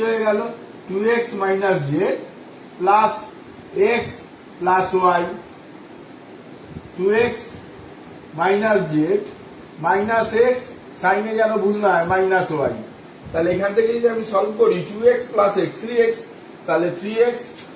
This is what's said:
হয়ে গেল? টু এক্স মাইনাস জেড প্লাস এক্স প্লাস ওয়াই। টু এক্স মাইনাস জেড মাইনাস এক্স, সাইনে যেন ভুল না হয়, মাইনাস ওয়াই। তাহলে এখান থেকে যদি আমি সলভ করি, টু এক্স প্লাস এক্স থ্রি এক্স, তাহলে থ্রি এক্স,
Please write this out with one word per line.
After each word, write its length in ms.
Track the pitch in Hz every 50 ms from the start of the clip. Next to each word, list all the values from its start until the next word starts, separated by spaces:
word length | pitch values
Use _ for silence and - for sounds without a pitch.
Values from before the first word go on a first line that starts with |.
| 220
হয়ে 180 | 226 226 220 214
গেল? 140 | 214 202 220 233 233 - - - - - - -
টু 120 | - 185 196 214 226
এক্স 200 | 233 233 233 - 214
মাইনাস 440 | 196 190 190 196 196 202 190 180 160 143 139
জেড 260 | 147 160 196 254 269 - - - - - - - - - - - -
প্লাস 360 | - 180 190 202 214 220 208 - - - - - - - - - - - - - 180 196 220
এক্স 240 | 240 226 - - - - - - - - - - - -
প্লাস 280 | 175 180 185 185 185 - 185
ওয়াই। 280 | 185 185 180 180 175 175 - - - - - - - - - - - - - - - - - - - - - - - - - - - - - - - - - -
টু 120 | - 180 202 214 226 240
এক্স 180 | 240 - - - - - - - - - - - - - - - - - - - - -
মাইনাস 460 | 156 170 185 196 202 220 220 214 196 170 156 151
জেড 300 | 151 156 170 202 - - - - - - - - - - - - -
মাইনাস 500 | 151 170 190 196 208 220 226 226 220 - 214
এক্স, 300 | 226 240 254 254 247 - - - - - - - -
সাইনে 300 | - 185 196 208 214 220 220
যেন 180 | 226 220 214 220
ভুল 200 | 202 185 202 208 208
না 100 | 208 196 180
হয়, 140 | 170 165
মাইনাস 420 | 175 185 185 190 190 190 180 - -
ওয়াই। 240 | 156 151 131 - - - - - - - - - - - - -
তাহলে 200 | - 160 170 180 180
এখান 180 | 180 196 202 202
থেকে 160 | 226 226 226 233
যদি 140 | 233 233 233
আমি 160 | 226 226 214
সলভ 260 | - 202 190 202 214 214 220
করি, 180 | 233 190 185 175 - -
টু 100 | 208 214 226 247
এক্স 160 | 233 - - -
প্লাস 220 | 233 208 202 202 196
এক্স 200 | 190 170 147 - -
থ্রি 140 | 220 226 240 233 226
এক্স, 140 | 226 226 - - - - - - - - - -
তাহলে 240 | - 160 165 175 175
থ্রি 220 | - - 190 208 220 226
এক্স, 240 | 240 240 233 - - - - - - - -